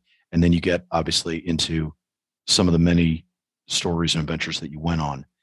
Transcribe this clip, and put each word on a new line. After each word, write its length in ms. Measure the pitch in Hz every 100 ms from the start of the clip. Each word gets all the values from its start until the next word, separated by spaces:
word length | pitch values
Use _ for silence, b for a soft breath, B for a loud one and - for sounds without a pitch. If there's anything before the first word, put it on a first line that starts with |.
| _ _ -
And 100 | 85
then 100 | 87
you 80 | 85
get, 240 | 92 87 -
obviously, 560 | 82 80 82 85 82 90
into 480 | 80 - 80 78 - _ _ _ _ -
some 200 | - 92
of 40 |
the 60 | 85
many 460 | 85 87 85 80 - _ _ _ -
stories 460 | - 95 82 82
and 80 | 82
adventures 380 | 76 80 - 78
that 100 | 73
you 100 | 76
went 200 | 80 82
on. 260 | 73 69 - _